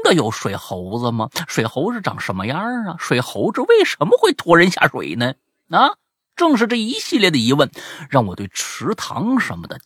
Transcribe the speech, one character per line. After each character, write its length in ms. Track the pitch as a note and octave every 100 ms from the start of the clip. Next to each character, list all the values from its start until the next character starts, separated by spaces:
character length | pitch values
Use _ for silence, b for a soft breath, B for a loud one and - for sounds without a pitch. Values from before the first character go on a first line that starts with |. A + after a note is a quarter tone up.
的 100 | A4
有 160 | F3+ A2
水 280 | A2 - F#2+
猴 420 | - F#2 F2+ A2+
子 140 | A#2+
吗？ 160 | A#2 A2 B E3
水 180 | -
猴 280 | A2+ - F3
子 80 | A#3+
长 180 | F3+ F#2+
什 160 | -
么 140 | F#2 G2+
样 100 | D3+ A3 B3
啊？ 120 | G#3 E3+
水 220 | - B2
猴 320 | B2 G2 D3
子 80 | A3+
为 240 | F4 A#4
什 140 | F#4 -
么 180 | D#3+ B4+
会 120 | G#4
拖 260 | D#4+ - E3+
人 140 | F3+
下 160 | - D#3
水 260 | B2 C#2+
呢？ 200 | F#2 B2 C3 _ _ _
啊， 200 | E3 C4+ G#4 _ _ _
正 220 | - E4+ B3+
是 100 | A3
这 80 | A#3+
一 180 | A3
系 220 | A4 - C#4+
列 140 | F#3+
的 80 | D3
疑 140 | A2+
问， 180 | C#3+ C3+ B B B C#3+
让 160 | C#3 G#2+
我 80 |
对 140 | F2 G2+
池 400 | - - - B2+ A3
塘 420 | - - G#3 C4
什 180 | - E2+
么 120 | E2+
的 100 | -